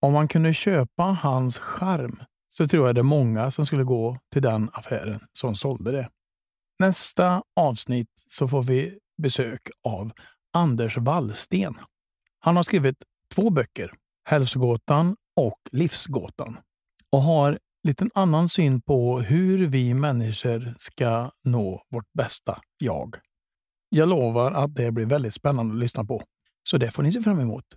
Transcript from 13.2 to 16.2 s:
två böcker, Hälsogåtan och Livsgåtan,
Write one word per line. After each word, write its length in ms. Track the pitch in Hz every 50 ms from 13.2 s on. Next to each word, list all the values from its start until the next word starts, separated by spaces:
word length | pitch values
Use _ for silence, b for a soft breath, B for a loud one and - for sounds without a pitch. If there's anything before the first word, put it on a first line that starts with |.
| _ _ -
två 140 | - 196 226
böcker, 420 | 190 147 117 - _ - 92 85 - - _ _ _ _ _
Hälsogåtan 920 | - - 151 135 127 - 131 127 120 117 117 _ - 147 147 165 175 190 - _ _ _
och 220 | - 147 113 - _ _ -
Livsgåtan, 880 | - 127 165 170 - - - - 139 123